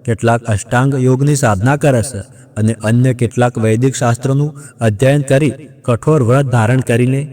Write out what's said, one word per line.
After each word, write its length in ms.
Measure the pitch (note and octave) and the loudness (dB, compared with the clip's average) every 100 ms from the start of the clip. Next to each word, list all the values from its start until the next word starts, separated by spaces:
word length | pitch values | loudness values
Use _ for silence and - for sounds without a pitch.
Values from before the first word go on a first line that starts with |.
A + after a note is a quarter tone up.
કેટલાક 400 | - A2 A#2 A#2 - | -4 -2 0 0 -2
અષ્ટાંગ 460 | G2+ - B2 C#3 C3+ | -6 -2 -2 0 0
યોગની 360 | B2+ B2+ C#3+ C#3+ | 0 2 2 2
સાધના 420 | B2+ G2 A#2+ D3 | 0 0 0 0
કરે 240 | D3+ B2+ | 0 0
છે 180 | G#2 G2+ - - - - | -2 -10 -14 -20 -14 -2
અને 180 | A2 A2+ | -2 -2
અન્ય 300 | G#2+ A#2 C3 | 0 2 2
કેટલાક 400 | B2 A#2+ - A#2+ A#2+ | 0 -2 0 -2 0
વૈદિક 360 | A2 A2+ C3+ C3 | 0 2 0 0
શાસ્ત્રોનું 600 | B2 A#2+ C3+ C3+ D3 D3 - - | -2 -2 -2 -2 -2 -6 -20 -2
અધ્યયન 440 | A#2 G2+ C3 D3 | -2 2 2 2
કરી 300 | C#3 C3+ D3+ - - - | 2 0 0 -4 -16 -10
કઠોર 400 | - A#2 - D#3 | -4 -2 0 2
વ્રત 240 | A2+ C3 C#3 | 4 2 2
ધારણ 300 | A#2+ A2 B2+ | 0 2 0
કરીને 400 | B2 A#2 B2 C3+ D3 | 0 0 0 -2 -6